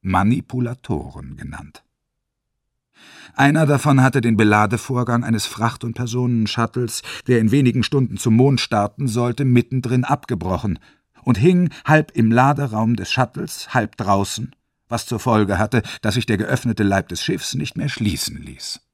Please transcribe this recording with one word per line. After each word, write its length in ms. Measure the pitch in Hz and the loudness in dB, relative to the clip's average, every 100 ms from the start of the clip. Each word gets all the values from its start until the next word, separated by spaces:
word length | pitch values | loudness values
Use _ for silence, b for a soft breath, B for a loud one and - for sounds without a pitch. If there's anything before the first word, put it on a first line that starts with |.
Manipulatoren 1300 | 95 92 101 143 - 127 120 123 - 80 - 71 67 - | 0 0 2 0 -2 -4 -4 -6 -6 -6 -6 -14 -16 -16
genannt. 480 | 67 76 71 - _ _ _ _ _ _ _ _ _ _ _ B B B B - | -14 -14 -16 -20 _ _ _ _ _ _ _ _ _ _ _ B B B B 2
Einer 320 | 139 151 151 | 2 4 2
davon 340 | 143 147 135 | 2 4 4
hatte 200 | 131 131 | 4 2
den 140 | 117 110 | 2 4
Beladevorgang 880 | 107 104 104 110 - 123 120 120 | 4 4 2 -2 -4 -4 0 -2
eines 220 | 117 110 - | 0 -2 -4
Fracht- 380 | - 113 - | -2 -4 -2
und 100 | 120 | -10
Personenshuttles, 1080 | 113 123 123 123 117 107 - 113 123 120 - B B - | -8 -6 -2 0 0 0 -2 -2 -2 -6 -6 B B 0
der 120 | 120 | 2
in 120 | 110 | 4
wenigen 320 | 135 127 123 | 4 4 2
Stunden 340 | - 139 127 104 | 0 0 0 -2
zum 180 | 120 113 | 2 4
Mond 240 | 135 131 | 6 2
starten 480 | - 113 104 - 135 | 0 0 -2 -4 -4
sollte, 380 | 110 120 120 135 | -2 -2 0 4
mittendrin 580 | 123 117 131 120 127 | 4 2 -4 0 0
abgebrochen 760 | 123 143 - 104 87 92 107 82 b b _ b | 0 -4 -2 -4 -2 -2 -4 -6 b b _ b
und 160 | - 104 | -2 2
hing 320 | 156 180 175 B - | 4 4 0 B 2
halb 260 | 156 156 - | 2 2 0
im 140 | 110 | 2
Laderaum 640 | 117 135 143 139 110 113 113 | 4 2 2 -2 -2 0 -2
des 160 | 95 | -2
Shuttles, 640 | - 123 - 139 - - 131 | -2 -2 -4 -10 -12 -4 -2
halb 200 | 104 - | -2 -6
draußen, 580 | 101 98 98 - 67 _ _ _ _ | 0 0 0 -6 -12 _ _ _ _
was 160 | 117 - | -8 -6
zur 140 | 113 | -4
Folge 400 | 123 110 98 95 | 2 2 2 0
hatte, 240 | 107 120 B B | 2 0 B B
dass 140 | 110 101 | -4 -2
sich 100 | - | -2
der 120 | 101 | -2
geöffnete 440 | 104 127 123 110 | 0 -2 -2 0
Leib 280 | 101 98 - | 0 0 -2
des 140 | 87 | -6
Schiffs 300 | - 180 - | -4 -4 -6
nicht 240 | - - - | -6 -6 -6
mehr 120 | 143 | -6
schließen 520 | - 107 73 - 71 | -2 -2 -2 -8 -10
ließ. 400 | - - - - _ | -16 -14 -14 -14 _